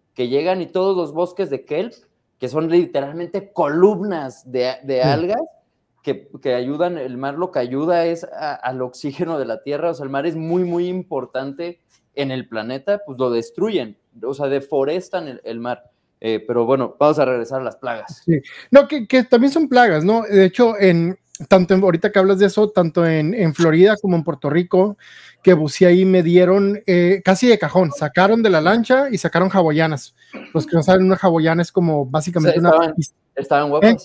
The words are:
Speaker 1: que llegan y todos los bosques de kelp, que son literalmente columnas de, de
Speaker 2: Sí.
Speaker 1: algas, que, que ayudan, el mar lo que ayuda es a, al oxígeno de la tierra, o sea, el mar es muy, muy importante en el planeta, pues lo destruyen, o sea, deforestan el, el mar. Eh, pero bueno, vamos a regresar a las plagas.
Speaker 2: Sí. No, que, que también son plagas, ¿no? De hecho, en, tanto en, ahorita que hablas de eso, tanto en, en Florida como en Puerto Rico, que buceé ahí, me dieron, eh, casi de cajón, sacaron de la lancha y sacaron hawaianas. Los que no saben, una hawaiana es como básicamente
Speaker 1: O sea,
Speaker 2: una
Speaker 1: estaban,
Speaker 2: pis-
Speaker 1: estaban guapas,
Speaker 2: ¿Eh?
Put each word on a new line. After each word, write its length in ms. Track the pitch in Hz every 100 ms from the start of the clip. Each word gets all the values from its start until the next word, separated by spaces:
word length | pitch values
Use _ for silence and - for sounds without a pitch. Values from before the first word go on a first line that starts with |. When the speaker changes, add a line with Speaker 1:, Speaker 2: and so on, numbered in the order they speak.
| _
Speaker 1:
que 140 | - 123
llegan 340 | 139 165 185
y 40 | 160
todos 300 | 185 190 185
los 160 | 156
bosques 380 | 156 175 175 175
de 140 | 135 -
kelp, 260 | 147 233 - _ _ _ _
que 100 | 127
son 220 | 147 160
literalmente 800 | 170 170 147 139 160 175 196 -
columnas 1000 | - 147 156 196 190 208 170 135 - 131
de, 240 | 123 123 127
de 180 | 139 127
Speaker 2:
Sí. 60 | 127
Speaker 1:
algas, 320 | 147 180 226 320 _ _ _ _ _
que, 260 | - - - -
que 120 | 139
ayudan, 420 | 123 123 147 175 170
el 180 | 127 123
mar 160 | 135
lo 160 | 147 180
que 80 | 160
ayuda 480 | 123 135 160 175 170
es 180 | 170
a, 300 | 175 104 151
al 260 | 139 127 131
oxígeno 560 | 127 - 147 139 170 156
de 60 | 120
la 160 | 110
tierra, 280 | 139 143 170
o 40 |
sea, 100 | 165
el 60 | 135
mar 140 | 139 160
es 100 | 160
muy, 280 | 160 175
muy 240 | 180 170 180
importante 920 | 185 170 139 120 131 139 139 170 175 _ _ _
en 160 | - 139
el 180 | 131 104
planeta, 520 | 110 113 135 - -
pues 140 | - 123
lo 120 | 127
destruyen, 680 | 117 113 - 214 190 110 104 _ _
o 100 | 113
sea, 120 | 139 139
deforestan 840 | 139 135 143 139 175 180 180 151
el, 120 | 120
el 160 | - 117
mar. 300 | 120 120 _ _ _ _
Eh, 220 | 113 110 -
pero 180 | 120
bueno, 320 | 117 135 120 -
vamos 200 | 147 151
a 60 | 131
regresar 340 | 123 117 135
a 40 |
las 120 | 120 -
plagas. 460 | 127 113 - -
Speaker 2:
Sí. 160 | - 156 - - -
No, 180 | 269 285
que, 180 | 302 214
que 180 | 254
también 280 | - 240 277
son 160 | 330 311
plagas, 340 | 247 240 156
¿no? 180 | 175 226
De 220 | 214 202 190
hecho, 320 | 214 233 208
en, 400 | 190 170 170 190 _ - -
tanto 260 | 190 180
en, 80 | 190
ahorita 280 | 190 165 208
que 80 | 202
hablas 200 | 190 190
de 80 | 202
eso, 240 | 202 208
tanto 360 | 208 165 175 165
en, 280 | 160 151
en 200 | 233 165
Florida 420 | 147 170 160 196 208
como 160 | 196 170
en 80 |
Puerto 240 | 160 143 143
Rico, 480 | 156 180 185 202 202 - - - _
que 100 | -
buceé 360 | 170 156 - 180
ahí, 160 | 180 190
me 160 | 185
dieron, 580 | 165 180 180 196 196 208 -
eh, 340 | 175 175 196
casi 240 | 190 190 247
de 100 | 220
cajón, 340 | 147 185 170
sacaron 500 | - 151 175 196 226
de 60 | 220
la 140 | 165
lancha 480 | 160 226 226 254 277
y 80 | 208
sacaron 320 | 170 170 190
hawaianas. 600 | 190 165 151 160 147 - _ _ - -
Los 120 | 160 -
que 80 |
no 80 | 170
saben, 220 | 151 190
una 120 | 185 185
hawaiana 400 | 190 165 160 165
es 80 | 175
como 360 | 190 165 151 131
básicamente 520 | 156 156 175 160 170
Speaker 1:
O 40 |
sea, 80 | 170
Speaker 2:
una 0 | 160
Speaker 1:
estaban, 160 | 165 156
Speaker 2:
pis- 180 | 151 _ _ -
Speaker 1:
estaban 320 | 139 143 147
guapas, 200 | 147 208
Speaker 2:
¿Eh? 60 | 220